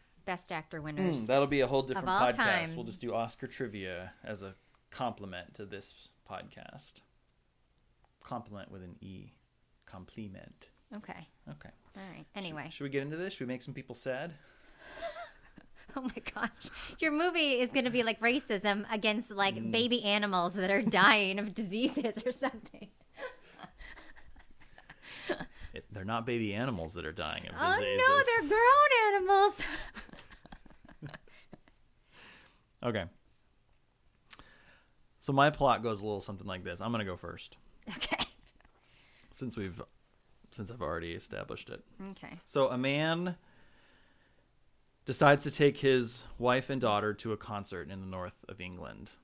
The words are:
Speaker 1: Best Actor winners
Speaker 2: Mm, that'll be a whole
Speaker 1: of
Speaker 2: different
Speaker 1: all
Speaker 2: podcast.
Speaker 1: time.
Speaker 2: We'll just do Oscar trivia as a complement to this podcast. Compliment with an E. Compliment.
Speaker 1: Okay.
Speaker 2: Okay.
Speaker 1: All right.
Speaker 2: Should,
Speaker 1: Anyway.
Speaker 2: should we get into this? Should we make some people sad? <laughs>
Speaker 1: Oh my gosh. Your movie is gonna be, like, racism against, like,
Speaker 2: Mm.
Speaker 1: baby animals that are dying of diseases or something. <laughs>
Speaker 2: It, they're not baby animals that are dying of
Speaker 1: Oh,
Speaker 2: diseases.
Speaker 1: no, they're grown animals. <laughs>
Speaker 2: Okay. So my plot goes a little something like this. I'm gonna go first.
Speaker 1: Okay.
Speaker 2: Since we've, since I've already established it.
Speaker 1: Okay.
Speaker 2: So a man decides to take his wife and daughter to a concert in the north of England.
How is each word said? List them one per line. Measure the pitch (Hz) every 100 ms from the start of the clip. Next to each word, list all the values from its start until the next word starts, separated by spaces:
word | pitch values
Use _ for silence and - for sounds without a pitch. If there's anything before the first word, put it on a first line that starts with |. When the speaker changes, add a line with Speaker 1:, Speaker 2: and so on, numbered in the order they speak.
| _ _ -
Speaker 1:
Best | 180 -
Actor | 165 - 165
winners | 151 196 185 143
Speaker 2:
Mm, | 113
that'll | 135 139
be | 143
a | 127
whole | 135
Speaker 1:
of | 131
Speaker 2:
different | 156 175
Speaker 1:
all | 196 247
Speaker 2:
podcast. | 233
Speaker 1:
time. | 220 180 165 165
Speaker 2:
We'll | 113
just | -
do | 120 110
Oscar | 113 - 131
trivia | - 123 104 92 87 92 -
as | - 101
a | 95 92 _ _ _
complement | - 123 104 98 90 87 -
to | 101
this | 101 - - - _ -
podcast. | 95 - - - 143 - - _ _ _ _ _ _ _ _ _ _ _ _
Compliment | - 123 107 104 -
with | 98
an | 90 -
E. | 98 95 98 - _ _ _ _ -
Compliment. | 95 87 - 104 92 - - - _ - 214
Speaker 1:
Okay. | - - 160 _ -
Speaker 2:
Okay. | 147 - - _ 196
Speaker 1:
All | 190
right. | 156 151 202
Speaker 2:
Should, | 180
Speaker 1:
Anyway. | 156 143
Speaker 2:
should | -
we | 143
get | 139
into | 139 160
this? | 185
Should | - 123
we |
make | 127
some | 143
people | 139 127 120
sad? | 135 127 165 143
<laughs> | - - - - - - 659 640 679 - - - - - - 277
Speaker 1:
Oh |
my | 254 233 - 214
gosh. | - - - - - -
Your | 320
movie | 302 359 339 294 247
is | 247
gonna | 269 247
be, | 240
like, | 226 220
racism | 233 262 - 202 208 202 208
against, | 220 220 214 -
like, | 202 196 196
Speaker 2:
Mm. | 220
Speaker 1:
baby | 226 240 240
animals | 208 208 208 185 175
that | 190 185
are | 196
dying | 214 180 196 214 190 196
of | 208 180
diseases | 196 214 269 294 233 220
or | 247
something. | 247 277 220 - - -
<laughs> | - - - 494 - - - - - - - - - - - - - - - - - - - - - 156 - -
Speaker 2:
It, | - -
they're | 104 95
not | 117 117
baby | 120 107
animals | 101 131 95 80 87
that | 78
are |
dying | 85 78 - -
of | -
Speaker 1:
Oh, | 339 415
Speaker 2:
diseases. | 508 508 523
Speaker 1:
no, | 554
they're | 539 453 294
grown | 427 480 554 587 494 427 403
animals. | 370 392 415 415 - - - - - - - - - - - - - -
<laughs> | 147 - - - - - - _ _ _ _ - - - - _ _ -
Speaker 2:
Okay. | 120 107 87 - _ _ _ _ _ _ _ _ _ _ - - - - - - _ _ _ _
So | -
my | 139 147
plot | 147 139 107
goes | 117 104
a | 107
little | 101
something | 92 98 98
like | 92
this. | 90 87
I'm | 110
gonna | 117 98
go | 87
first. | 85 85 - - - - -
Speaker 1:
Okay. | - - - - - - _ _ _ _ - - - -
Speaker 2:
Since | - 127 110
we've, | 95 85 - _ _ _ _ _ -
since | - 95
I've | 120
already | 76 82 85
established | 85 - 50 50 - -
it. | - - - 196
Speaker 1:
Okay. | 190 - 170 -
Speaker 2:
So | 143 131
a | 123
man | 135 143 160 165 180 170 - - - - _ _ _ _ _ _ _ _ _ _ _ _ -
decides | 123 147 143
to | 147
take | - 143 139
his | 135 131 113 - - -
wife | 123 123 127
and | 135
daughter | 117 104 107 104
to | 117
a | 107
concert | - 104 98 90 76
in | 95
the | 95
north | 92 90 - -
of | 98
England. | 90 90 69 53 95 -